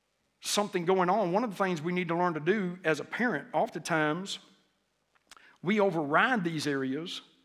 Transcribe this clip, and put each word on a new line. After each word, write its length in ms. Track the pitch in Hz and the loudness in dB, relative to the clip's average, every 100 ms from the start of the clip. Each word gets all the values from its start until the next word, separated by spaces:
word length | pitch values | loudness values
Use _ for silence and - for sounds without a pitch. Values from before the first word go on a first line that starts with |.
| _ _ _ _ | _ _ _ _
something 440 | - - 208 185 | -4 -2 0 0
going 260 | 170 190 175 | 2 4 4
on, 220 | 202 170 | 2 2
one 100 | 190 | 0
of 80 | 240 | -2
the 60 | 180 | 0
things 260 | 190 170 | 0 0
we 100 | 160 | -2
need 160 | 180 180 | -2 -2
to 80 | 170 | 0
learn 180 | 180 | 0
to 60 | 156 | 0
do 380 | 156 214 180 180 | 0 0 -2 -2
as 160 | 160 151 | -2 -2
a 40 | |
parent, 440 | - - 247 151 - | -4 -2 -2 -2 -2
oftentimes 840 | 156 220 175 - 160 151 165 196 - - _ _ _ _ _ _ _ _ - - _ | -2 -2 -4 -2 0 2 -2 -6 -12 -14 _ _ _ _ _ _ _ _ -20 -20 _
we 180 | 156 214 | 0 4
override 640 | 196 165 143 160 226 240 | 4 2 2 4 4 2
these 240 | 170 156 143 | 0 -2 -2
areas. 540 | 139 131 135 175 - - _ | -2 -2 -4 -6 -12 -16 _